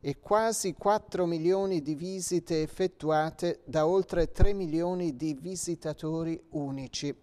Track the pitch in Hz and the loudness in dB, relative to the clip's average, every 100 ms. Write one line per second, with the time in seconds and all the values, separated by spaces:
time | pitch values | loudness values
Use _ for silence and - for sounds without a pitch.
0 | - 143 - 208 226 214 190 151 202 214 | -6 -8 0 2 2 0 -4 -2 2 2
1 | 214 180 175 170 160 190 196 180 143 151 | 0 -2 0 0 2 2 2 -2 -2 -6
2 | 175 190 175 180 - 160 156 - 185 - | -6 -6 -2 -2 0 -2 -2 -2 -2 -2
3 | 151 156 156 - 175 156 - 143 156 190 | 0 2 0 -2 -2 -4 -2 2 4 4
4 | 185 170 160 - 196 196 180 156 175 180 | 2 0 0 6 6 6 -2 -2 0 -2
5 | 175 127 156 139 160 185 - 170 156 147 | -4 -2 -4 -4 -8 -8 -6 -6 -6 -6
6 | 156 160 165 165 - 156 139 135 131 - | -4 -4 -4 -6 -8 -6 -4 -6 -8 -6
7 | 143 - | -6 -8